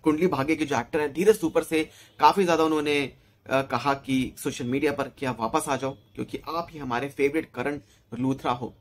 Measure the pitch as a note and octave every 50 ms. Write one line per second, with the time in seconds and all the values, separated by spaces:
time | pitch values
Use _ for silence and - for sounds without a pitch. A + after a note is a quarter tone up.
0 | - D#3 D3+ D#3 F3 F3+ D3+ C3+ C3+ D3+ D#3+ D3 D#3 C#3+ C#3+ A#2 A#2 - - D#3+
1 | D3+ C#3+ C3 D3+ F#3+ G#3 G#3+ G#3+ E3+ D#3+ D#3 E3 D#3 - D#3+ D#3 D#3 - - -
2 | - - _ - C#3+ D3+ E3 F#3+ G3 E3+ E3+ D#3+ D#3+ D#3+ D#3 D3+ D3 D3 D3 C#3+
3 | C#3 A#2+ - _ _ _ _ _ _ - B2 C3+ C3+ C3+ C3 A#2+ A#2+ C#3+ C#3 C3+
4 | - - C3 C3 B2+ G#2 - - - D3 B2+ - C3+ A#2+ B2+ C#3 D3 D3 C#3+ C#3+
5 | C3+ B2+ - - C#3+ B2+ A#2+ A2+ A2+ A2+ - D#3 D3+ D3+ C#3 B2+ C3+ C3+ C3+ -
6 | _ _ _ - B2 - - C#3 - - D#3 E3+ E3+ E3 E3 D3+ C#3+ B2+ A#2+ A#2+
7 | C3 C#3 C#3 - C#3 C#3+ C#3+ D#3+ - - - A#2+ B2 C#3+ D3 C#3+ - _ _ _
8 | _ _ - A#2 B2+ C3 C3+ C3+ - D3 B2 B2+ B2 G2+ - _